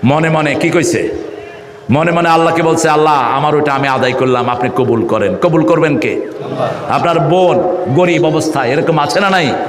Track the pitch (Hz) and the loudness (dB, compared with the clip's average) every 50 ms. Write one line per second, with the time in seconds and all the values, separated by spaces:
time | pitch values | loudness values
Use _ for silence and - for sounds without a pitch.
0 | - 123 139 156 160 160 160 160 151 147 139 - 165 170 - 131 120 113 - 104 | 2 2 2 2 2 2 0 0 0 0 -2 0 -2 0 0 0 0 0 0 -2
1 | 85 82 - - - - - - - - - - - - - - - - 110 147 | -2 -4 -6 -8 -10 -10 -12 -14 -16 -16 -18 -18 -20 -20 -20 -20 -4 0 0 2
2 | 160 170 170 170 170 170 165 165 165 165 160 165 170 165 156 - 156 160 151 151 | 2 2 0 2 2 4 4 4 4 2 2 2 2 2 2 2 2 2 2 4
3 | 151 156 151 143 123 117 127 135 143 151 147 147 147 147 139 135 139 139 131 131 | 4 4 2 2 0 0 0 0 0 2 0 0 0 0 0 0 0 0 0 0
4 | 131 127 123 127 131 127 127 123 120 120 123 120 123 127 - - 127 113 117 113 | 0 0 0 0 0 2 2 0 0 -2 -2 -2 -2 -4 0 0 0 0 0 0
5 | 110 - 113 107 104 98 92 - - 175 165 160 156 160 - - 160 156 147 - | 0 0 0 0 0 0 -2 0 0 2 2 2 2 2 2 2 2 0 0 0
6 | - 117 92 - - - - - - - - - 127 113 - - - - - 147 | -2 -2 -4 -4 -6 -8 -10 -10 -10 -8 -6 -4 -4 -4 -4 -6 -6 -4 -2 0
7 | 143 139 165 160 151 147 170 185 185 175 156 - - - - - - 120 127 160 | 0 0 0 0 2 2 2 2 2 2 2 2 0 -2 -2 -4 -2 -2 2 2
8 | 180 180 170 160 170 156 - 160 - - - 143 131 117 131 151 - - 165 151 | 2 2 2 2 0 0 0 -2 -2 -2 -2 -2 -2 0 0 0 0 0 0 0
9 | 143 143 - 185 202 196 185 185 165 127 - - - | 0 0 0 0 0 2 2 2 0 0 -2 -4 -6